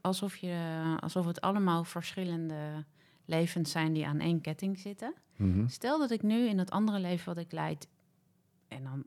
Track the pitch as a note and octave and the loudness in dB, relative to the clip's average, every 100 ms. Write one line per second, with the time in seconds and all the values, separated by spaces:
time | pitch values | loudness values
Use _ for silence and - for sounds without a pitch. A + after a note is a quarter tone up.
0 | F#3 F#3+ G3+ - F3+ F3 E3 D#3+ D#3+ D#3+ | 0 0 -2 -4 -4 -2 -2 -2 0 0
1 | E3 F#3 E3+ E3+ F#3+ G3+ F#3+ E3+ E3 F3 | 0 0 0 0 0 4 4 4 0 -4
2 | E3 - F#3 E3 E3 D#3 D3+ D3+ D3+ _ | -6 -4 -4 -2 -4 -4 -6 -8 -10 _
3 | _ _ - E3 E3+ F3 D#3 E3+ D#3 D#3 | _ _ -2 2 2 0 0 2 2 2
4 | D3 D3 E3 E3+ D#3 D#3 G3 F#3+ G3+ G3+ | 0 0 2 2 0 -4 -4 -4 -8 -10
5 | A#3 E4+ _ - G2 F#2 A#2+ - A#3+ D#4 | -10 -10 _ 0 2 4 2 0 0 2
6 | C#4 A3+ G#3 A3+ A#3+ G3 F#3 G3 G#3+ G3+ | 2 2 2 4 4 2 0 2 2 2
7 | F3+ F3 F3+ F3 E3+ D#3+ D#3 D#3 - _ | 0 -2 -2 -6 -6 -4 -2 -4 -10 _
8 | _ _ _ _ _ _ - C3+ C3 C3+ | _ _ _ _ _ _ -14 -10 -8 -8